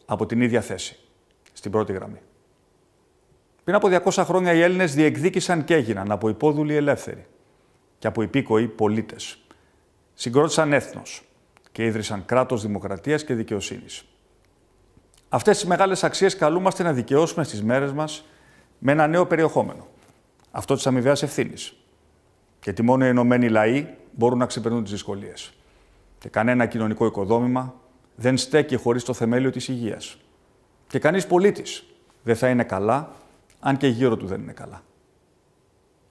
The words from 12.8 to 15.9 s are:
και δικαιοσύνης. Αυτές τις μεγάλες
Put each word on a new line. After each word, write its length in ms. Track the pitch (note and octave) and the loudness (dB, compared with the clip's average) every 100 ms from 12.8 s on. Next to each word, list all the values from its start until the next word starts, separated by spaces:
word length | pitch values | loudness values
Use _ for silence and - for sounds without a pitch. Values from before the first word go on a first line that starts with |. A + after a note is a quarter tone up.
| F#2+ F#2+ C#3 D3+ | -6 -8 -4 -4
και 100 | D3+ | -2
δικαιοσύνης. 720 | A#2 A2 G#2 - G#2 - - - _ _ _ _ _ _ _ _ _ _ _ - | -4 -4 -6 -6 -12 -16 -20 -20 _ _ _ _ _ _ _ _ _ _ _ -4
Αυτές 300 | B2 G#3+ G3+ | 0 2 2
τις 80 | F3 | 2
μεγάλες 380 | F3 G3 | 2 2